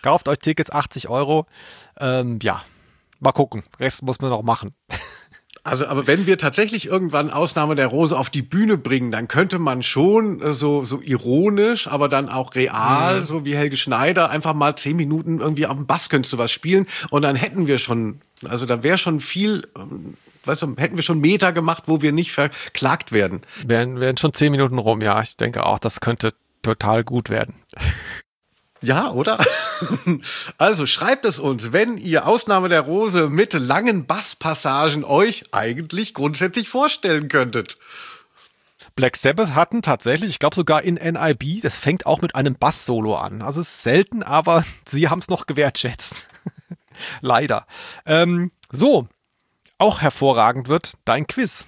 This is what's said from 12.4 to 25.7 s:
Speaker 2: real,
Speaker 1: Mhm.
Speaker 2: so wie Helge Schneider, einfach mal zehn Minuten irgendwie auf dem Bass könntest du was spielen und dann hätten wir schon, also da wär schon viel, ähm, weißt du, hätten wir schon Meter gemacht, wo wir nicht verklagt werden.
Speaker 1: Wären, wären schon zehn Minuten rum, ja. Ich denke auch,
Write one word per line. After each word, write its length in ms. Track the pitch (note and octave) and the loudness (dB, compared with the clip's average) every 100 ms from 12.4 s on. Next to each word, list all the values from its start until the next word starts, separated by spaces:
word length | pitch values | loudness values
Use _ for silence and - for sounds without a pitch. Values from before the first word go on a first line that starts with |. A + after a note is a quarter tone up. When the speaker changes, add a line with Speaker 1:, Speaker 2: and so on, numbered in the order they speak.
| B2+ B2+ | -4 -2
Speaker 2:
real, 640 | B2+ A2+ A#2 C#3 E3+ F#3+ | 0 0 2 4 4 0
Speaker 1:
Mhm. 40 | D#3+ | -2
Speaker 2:
so 200 | D#3+ C#3+ | -6 -4
wie 100 | C#3+ | -2
Helge 220 | D3 C3+ | 0 -2
Schneider, 540 | - B2+ D3 F3+ E3 | -2 2 2 4 2
einfach 240 | D#3 D#3+ D3+ | 2 -2 2
mal 200 | D3 D3 | 0 0
zehn 200 | C#3 E3+ | -2 -2
Minuten 420 | C#3+ D#3 E3 E3 | 0 -2 -2 -2
irgendwie 280 | D3+ D3 D#3 | -2 -2 -2
auf 80 | C#3 | -4
dem 100 | C#3+ | -2
Bass 240 | E3 - | -2 2
könntest 240 | C#3+ B2+ | 0 0
du 60 | A#2+ | -2
was 120 | A#2 | -2
spielen 360 | - D#3+ F#3+ F#3+ - - | -2 2 2 2 -6 -2
und 100 | C#3+ | 0
dann 140 | C#3+ C3+ | 2 0
hätten 320 | G#3 F#3+ D#3 | 0 0 2
wir 100 | C3 | 0
schon, 440 | - A#2 A2 - _ _ | 0 -2 -2 -8 _ _
also 220 | A#2+ A#2+ B2 | -10 -8 -2
da 160 | A#2+ | 0
wär 160 | C#3 F3+ | 2 2
schon 220 | F3+ D3+ | 0 -2
viel, 480 | - F#3 G#3 G#3 - - | -4 -2 0 -2 -6 -18
ähm, 400 | G2 - D#2 - _ _ - | -14 -14 -14 -18 _ _ -6
weißt 180 | - | -4
du, 100 | D#3 B2 | -4 -2
hätten 180 | D#3+ F3 | -4 -2
wir 80 | |
schon 160 | D#3 D#3+ | -2 2
Meter 320 | D#3 G3 F#3 | 4 4 2
gemacht, 320 | E3+ E3 E3 - | 2 -2 -4 0
wo 160 | D#3+ | 2
wir 100 | D3+ | 2
nicht 200 | D3+ E3+ | 0 -2
verklagt 800 | - C#3+ - - - C3 D#3+ - | 0 -2 -2 -10 -2 0 0 0
werden. 300 | A2 F#2+ F#2+ - - | 0 0 -4 -12 -12
Speaker 1:
Wären, 360 | B2 A#2 B2 B2+ | 0 0 0 -2
wären 160 | B2+ B2+ | -2 0
schon 160 | D#3 | 0
zehn 180 | - D3+ | 2 2
Minuten 280 | C#3 C3+ B2+ | 4 2 2
rum, 200 | A2 G#2+ | 0 2
ja. 180 | G#2+ G#2 | 2 0
Ich 160 | A2+ - | -2 -4
denke 260 | A2 A#2+ | -4 0
auch, 140 | - | 0